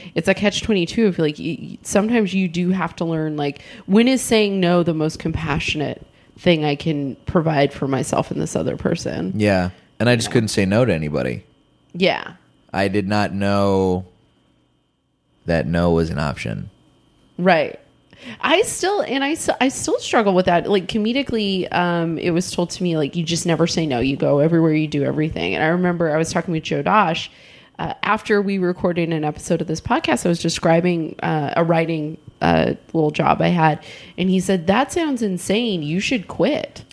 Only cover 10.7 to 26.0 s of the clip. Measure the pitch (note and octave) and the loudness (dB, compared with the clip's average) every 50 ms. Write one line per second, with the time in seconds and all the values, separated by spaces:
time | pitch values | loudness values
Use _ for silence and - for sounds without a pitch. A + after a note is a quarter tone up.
10.7 | G2+ A2+ B2+ A#2 F2+ D#2+ D#2 D2 C#2 C2 B1+ B1+ B1+ - - _ _ _ _ _ | 4 2 4 2 2 0 -2 -2 -2 -2 -2 -4 -4 -8 -10 _ _ _ _ _
11.7 | _ _ _ _ - F3 F#3+ F3 - - - - - - _ _ _ _ _ _ | _ _ _ _ -4 0 2 2 2 0 -4 -10 -16 -20 _ _ _ _ _ _
12.7 | - F#2+ G2 G2+ F#2+ G#2 G2 F#2+ G#2 G#2 G#2 F#2 - G2 G2 G2+ G2+ G2+ G2+ G2 | -4 -2 0 0 0 0 0 0 0 0 0 0 -2 -2 -2 0 2 2 2 2
13.7 | G2 F#2+ F#2+ F#2 F2+ F#2 F#2 - - _ _ _ _ _ _ _ _ _ _ _ | 2 2 2 2 2 0 -2 -6 -14 _ _ _ _ _ _ _ _ _ _ _
14.7 | _ _ _ _ _ _ _ _ _ _ _ _ _ _ - - E2+ D#2+ C#2 D2 | _ _ _ _ _ _ _ _ _ _ _ _ _ _ -4 -2 0 0 0 0
15.7 | E2+ E2+ F2 F2 E2+ E2 E2 D#2+ D#2+ D2 D#2 D2 - - - A#1 G#1+ G1+ - - | 0 2 2 4 4 2 2 0 -2 -2 -4 -4 -4 -6 -6 -8 -8 -8 -10 -12
16.7 | - _ _ _ _ _ _ _ _ _ _ _ _ - F3 F#3+ F3 D#3+ C#3+ - | -16 _ _ _ _ _ _ _ _ _ _ _ _ -2 2 4 4 4 2 0
17.7 | - - - _ _ _ _ _ - - - A#3+ A3 - - A3+ D#4 F#4 B4 - | -4 -10 -20 _ _ _ _ _ -20 -20 -18 -18 -8 -4 0 2 2 2 2 0
18.7 | - - - F#4 G#4 G4+ - - B3 C#4 C#4 C#4 D#4+ D#4+ - - - - B3+ C4+ | -2 -4 -2 -2 0 -2 -2 -2 -2 -2 -2 -2 -2 -2 -2 -2 0 0 0 0
19.7 | - - - - F#4+ B4 - - - B3 G#3+ G3+ F#3 F3+ F#3 F#3 F3 F3 - - | 0 -2 -4 -2 -2 -2 -2 0 0 2 4 4 4 4 4 4 2 2 2 2
20.7 | G3+ G3 E3 - - A3 G#3 A3 A#3 C#4 C#4 - A#3+ A3 G#3 G3 F#3+ F#3 - - | 0 0 0 -2 -2 -2 0 0 0 -2 -2 -2 -2 -2 -2 -2 -2 -2 -4 -4
21.7 | - - F3+ F3 F3 E3+ E3 E3+ E3 - - F3+ E3 E3+ F3+ - - - F3 E3 | -4 -2 -2 0 0 0 0 -2 -2 -2 -2 0 0 0 -2 -2 -2 -4 -4 -4
22.7 | - - F#3 F3 E3 D#3 D3+ C#3 - E3+ E3 D#3 E3 E3 - F3 E3 D3 E3 D#3+ | -4 -4 -2 -2 0 0 0 -2 -2 -4 -4 -2 -2 -2 0 0 0 2 2 0
23.7 | - F3+ D#3+ D3+ B2+ A#2 A#2+ C3+ C#3 - D#3 C#3+ C#3 C#3+ D3 E3 E3+ E3 D#3+ D#3+ | 0 0 0 0 0 0 0 0 0 0 0 2 4 4 4 4 4 4 4 4
24.7 | D#3 D#3 D#3 D3 D3+ C#3+ C#3 C3 C3+ D3 D#3 D#3+ - - E2+ F2+ F#2 D2+ D3+ D#3 | 2 2 0 0 -2 -2 -2 0 0 0 -2 -2 -2 -4 -4 -2 -2 0 0 2
25.7 | E3+ F3+ F3+ F3+ F3 E3+ | 2 2 2 0 0 0